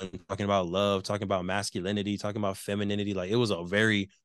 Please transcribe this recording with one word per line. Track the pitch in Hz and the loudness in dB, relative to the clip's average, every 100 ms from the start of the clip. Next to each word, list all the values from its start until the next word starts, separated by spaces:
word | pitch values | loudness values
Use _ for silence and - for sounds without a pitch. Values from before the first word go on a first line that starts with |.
| 95 90 - | -10 -10 -8
talking | 98 101 | -2 2
about | 98 87 | 2 4
love, | 92 101 98 | 2 2 2
talking | 95 104 | 0 -2
about | 98 95 | 0 0
masculinity, | 90 98 98 98 90 104 101 101 | 0 -2 -2 -4 -2 -2 -2 -2
talking | 104 107 | -4 -2
about | 101 95 | -2 -4
femininity. | - 101 101 104 104 | -4 -2 0 0 0
Like, | 95 92 | -2 0
it | 117 | 2
was | 113 | 2
a | 85 | 0
very | 87 101 110 101 98 _ | 0 4 4 4 0 _